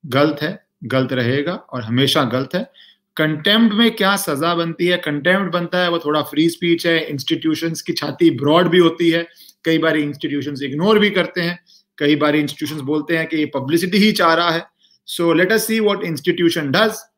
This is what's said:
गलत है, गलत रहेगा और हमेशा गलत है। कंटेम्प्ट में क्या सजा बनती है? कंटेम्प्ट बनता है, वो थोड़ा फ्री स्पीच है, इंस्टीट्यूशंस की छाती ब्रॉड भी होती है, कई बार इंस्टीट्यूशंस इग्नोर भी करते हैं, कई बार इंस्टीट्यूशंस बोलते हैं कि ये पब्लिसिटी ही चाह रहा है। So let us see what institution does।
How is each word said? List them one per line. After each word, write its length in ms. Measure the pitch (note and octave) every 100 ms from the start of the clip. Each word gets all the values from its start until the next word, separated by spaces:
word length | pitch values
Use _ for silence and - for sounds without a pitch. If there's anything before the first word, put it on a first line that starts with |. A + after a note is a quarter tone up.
| D3+
गलत 320 | C3+ D3+ D3
है, 260 | D#3 G3+ _ _
गलत 300 | C3 C3+ B2+
रहेगा 400 | C3 A#2+ C#3 D3
और 280 | F#3 - B2+
हमेशा 420 | A2 A#2+ C#3 D#3+
गलत 260 | B2+ B2+ C3+ F3+
है। 160 | A#3+ _ - _ _ -
कंटेम्प्ट 580 | D#3 D3+ G3+ G#3+ A#3 G#3
में 200 | A#3 A3+
क्या 200 | G3 G3
सजा 400 | F3 C#3 E3 E3+
बनती 320 | E3+ D#3+ F3
है? 100 | F3
कंटेम्प्ट 560 | D#3 D3 D#3+ F#3+ F#3
बनता 240 | F3 E3+ F3+
है, 120 | F3+
वो 100 | E3+
थोड़ा 220 | D3 D3+
फ्री 280 | C#3+ D3 E3
स्पीच 380 | E3 F3 E3 F3
है, 220 | E3 D3+
इंस्टीट्यूशंस 720 | C#3+ - D#3+ D#3+ D#3 E3 D#3+
की 120 | -
छाती 380 | - D3 - E3
ब्रॉड 360 | B2+ C#3+ E3 E3
भी 100 | F3+
होती 320 | E3 E3 E3+
है, 180 | E3 E3+ _ - _
कई 140 | E3 D#3+
बार 200 | D#3+ D#3
इंस्टीट्यूशंस 640 | D3 C#3 D3+ C#3+ C#3+ C#3
इग्नोर 360 | C#3 C#3+ F#3+ G#3+
भी 100 | G#3
करते 320 | F#3+ F3 F3+
हैं, 180 | E3+ F3 _ _ _ -
कई 180 | D3 D3+
बार 200 | D3 D3+
इंस्टीट्यूशंस 460 | D3 - D3 D#3
बोलते 360 | C3+ D3+ D3 E3
हैं 100 | D#3+
कि 100 | D#3+
ये 80 | D3+
पब्लिसिटी 520 | C#3 B2+ E3 F#3 G3
ही 140 | G#3+
चाह 220 | - E3+
रहा 160 | E3 F3
है। 160 | E3 - _ _ _ -
So 160 | - E3+
let 140 | D#3+ F#3
us 100 | A3 A3
see 120 | A3
what 160 | G#3 G3
institution 760 | F3 D3+ F3+ F3+ E3+ E3+ C#3+
does। 220 | E3 A3 G#3+ -